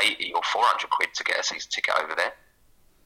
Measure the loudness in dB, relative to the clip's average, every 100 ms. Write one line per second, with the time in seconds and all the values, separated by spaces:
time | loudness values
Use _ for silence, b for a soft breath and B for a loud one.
0 | 4 0 -2 -2 0 4 4 4 0 0
1 | 0 -2 -2 -2 -2 -4 -6 -4 0 0
2 | 0 -2 -2 -4 _ _ _ _ _ _